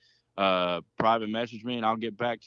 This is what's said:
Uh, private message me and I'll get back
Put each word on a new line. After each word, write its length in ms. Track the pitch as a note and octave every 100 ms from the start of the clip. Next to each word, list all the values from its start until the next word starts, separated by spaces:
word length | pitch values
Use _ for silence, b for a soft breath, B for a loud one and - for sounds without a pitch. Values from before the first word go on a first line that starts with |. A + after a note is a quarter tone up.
| _ _ _ -
Uh, 440 | G2 F#2 F2+ E2+ D#2+ -
private 300 | A2+ A2+ G#2
message 340 | A2 A#2+ A#2
me 120 | A#2 A#2+
and 80 | A2
I'll 100 | A2+
get 200 | A2+ G2+
back 240 | A#2+ A2+